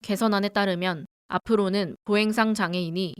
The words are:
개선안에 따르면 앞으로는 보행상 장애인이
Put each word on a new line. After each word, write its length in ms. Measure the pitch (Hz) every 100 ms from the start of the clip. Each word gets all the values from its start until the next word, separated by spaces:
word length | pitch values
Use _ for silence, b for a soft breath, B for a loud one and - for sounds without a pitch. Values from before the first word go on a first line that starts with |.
개선안에 460 | - 196 220 202 202
따르면 560 | 202 196 175 185 160 - _ -
앞으로는 680 | - - 214 190 202 175 -
보행상 500 | - 208 214 226 220
장애인이 600 | 220 175 180 165 175 180 -